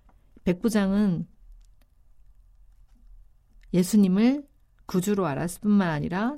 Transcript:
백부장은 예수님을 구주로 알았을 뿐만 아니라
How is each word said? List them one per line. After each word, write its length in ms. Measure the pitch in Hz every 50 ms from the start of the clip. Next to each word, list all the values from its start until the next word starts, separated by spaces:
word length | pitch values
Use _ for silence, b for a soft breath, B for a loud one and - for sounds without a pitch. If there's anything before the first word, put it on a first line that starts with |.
| _ _ _ _ _ _ _ - -
백부장은 800 | 202 175 180 - 233 214 214 196 190 196 208 214 196 170 160 170 - _ _ - - - - - - _ _ _ _ _ _ _ _ - - - - - - _ _ _ _ - - - _ - _ - _ - - - - - - _ _ _ _ _ - - - -
예수님을 720 | 180 180 180 - 208 196 185 180 202 226 247 277 294 285 - _ _ _ _ _ _ _
구주로 400 | - - 185 180 208 208 196 185
알았을 360 | 151 135 139 156 175 - - -
뿐만 260 | 208 208 202 190 170
아니라 480 | 156 147 156 160 170 190 220 254 302